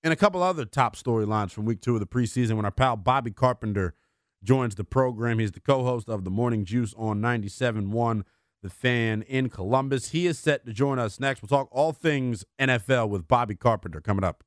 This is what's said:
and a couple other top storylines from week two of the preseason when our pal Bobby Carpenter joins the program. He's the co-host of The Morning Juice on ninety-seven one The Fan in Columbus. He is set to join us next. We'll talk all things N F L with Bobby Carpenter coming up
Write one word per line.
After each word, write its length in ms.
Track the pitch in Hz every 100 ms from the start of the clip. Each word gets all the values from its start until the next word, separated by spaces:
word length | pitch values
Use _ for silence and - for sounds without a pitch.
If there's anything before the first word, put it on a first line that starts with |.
and 100 | 160
a 40 | 160
couple 260 | 202 185
other 240 | 180 170 117
top 300 | - 120 -
storylines 540 | - 113 104 107 98
from 140 | -
week 160 | 107 110
two 140 | -
of 60 | 117
the 60 | 98
preseason 500 | 123 117 127 117 110
when 100 | 104
our 40 |
pal 260 | - 131 113
Bobby 340 | 98 135 117
Carpenter 640 | 98 127 123 107 101 90 - _ _ _ _
joins 300 | 95 131 123
the 100 | 95
program. 540 | 92 131 131 110 117 113
He's 140 | 107
the 80 | -
co-host 500 | - 135 127 120 110
of 140 | 107
The 60 | 92
Morning 360 | 98 123 113 92
Juice 260 | 120 110 113
on 220 | 110 104
ninety-seven 720 | 117 120 101 - 127 107 98
one 340 | 113 117 110 98 _ _ _
The 80 | 98
Fan 520 | - 127 120 113 107
in 280 | 110 131 131
Columbus. 580 | - 95 131 135 135 -
He 160 | 156 175
is 120 | 156
set 260 | 156 139
to 80 | -
join 260 | 110 139 135
us 220 | 113 -
next. 220 | 135 131
We'll 60 | 107
talk 200 | 139 135
all 220 | 127 156
things 520 | 151 160 143 127 110 - -
N 120 | 135
F 180 | 123 101
L 200 | 131 110
with 200 | 101 82
Bobby 280 | 123 117 101
Carpenter 440 | 123 107 87 76
coming 240 | 90 98
up 180 | 95 -